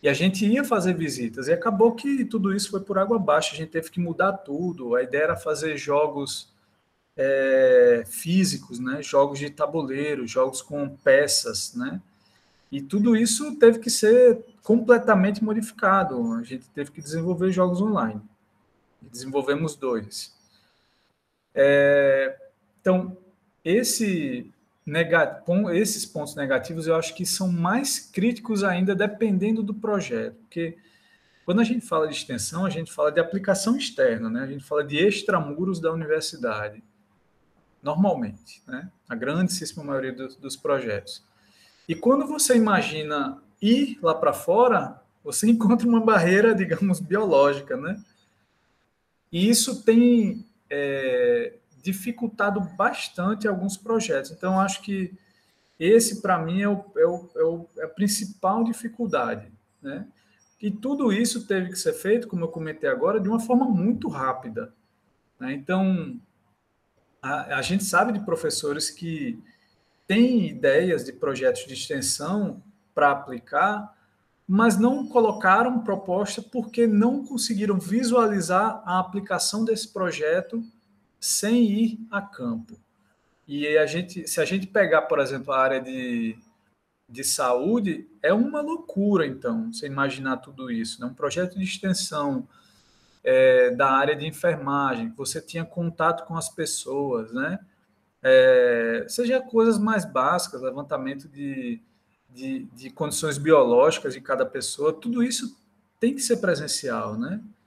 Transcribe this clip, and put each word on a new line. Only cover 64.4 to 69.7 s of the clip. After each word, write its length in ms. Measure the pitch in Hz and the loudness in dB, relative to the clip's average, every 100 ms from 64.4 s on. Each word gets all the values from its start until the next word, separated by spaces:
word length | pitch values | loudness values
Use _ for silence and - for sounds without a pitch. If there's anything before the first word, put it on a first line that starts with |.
| 120 110 110 _ _ _ _ _ _ _ | -8 -10 -12 _ _ _ _ _ _ _
né? 140 | 127 | -10
Então, 640 | 139 139 185 190 180 147 - _ _ _ _ _ _ _ _ _ _ | -10 -4 0 2 0 -4 -12 _ _ _ _ _ _ _ _ _ _
a, 380 | 131 147 143 139 | -8 -6 -4 -6
a 40 | |
gente 220 | 131 190 | -2 -2
sabe 280 | 202 180 214 | 0 2 2
de 80 | 208 | 0
professores 680 | - 165 156 - 151 147 - | -2 -2 -2 -4 -4 -4 -6
que 500 | - 170 160 135 113 - _ _ | -8 -8 -6 -6 -8 -14 _ _